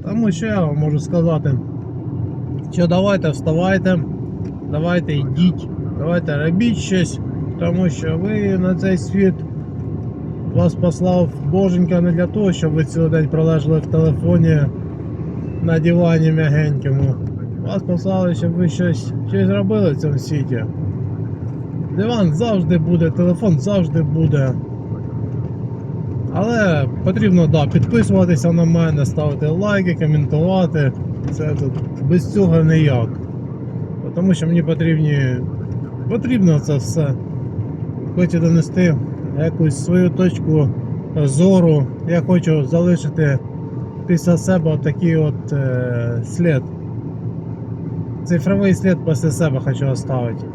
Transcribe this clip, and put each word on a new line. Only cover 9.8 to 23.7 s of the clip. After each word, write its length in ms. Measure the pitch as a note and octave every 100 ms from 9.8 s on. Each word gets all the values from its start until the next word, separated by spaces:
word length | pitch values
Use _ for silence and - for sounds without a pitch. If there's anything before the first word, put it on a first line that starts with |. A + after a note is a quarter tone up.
| - - - - - - - -
вас 200 | E3+ -
послав 540 | F3 D#3 F3+ F3+ E3 - C#3
Боженька 500 | F3+ G3 F3 F3 F3+
не 100 | F3
для 160 | E3 F3
того, 240 | G#3+ G3+
щоб 220 | F3 E3
ви 120 | D3+ D3+
цілий 240 | D#3+ D#3+
день 200 | D#3+ D3
пролежали 500 | D#3 D#3+ D#3+ C#3+ D#3+
в 60 | -
телефоні 760 | D#3+ D#3+ C#3+ E3+ F3 E3 D#3 C#3+ - - - - - - - - -
на 160 | E3 E3
дивані 520 | D#3+ E3+ E3+ E3 D#3+
м'ягенькому. 840 | D#3+ D#3 D3 D3+ C#3 C#3 C3+ C3+ C3 - - - - -
Вас 180 | G3
послали, 520 | F#3 F3 F#3+ F#3 F3+ E3
щоб 160 | E3+
ви 180 | E3+ F3
щось, 440 | - F3+ E3 - - -
щось 220 | G3 F#3+
робили 420 | G3+ G3 G#3+ F#3
в 60 | C3+
цьому 200 | D#3 C#3
світі. 480 | - D3+ B2+ B2 G#2+ - - - - - - - - - - - - D3+
Диван 360 | G#3+ A#3+ F3+
завжди 440 | D3+ A#3 G3+ D#3+ F3
буде, 340 | D#3+ F3 E3
телефон 480 | - F3 F3 A3 D3+
завжди 420 | G3+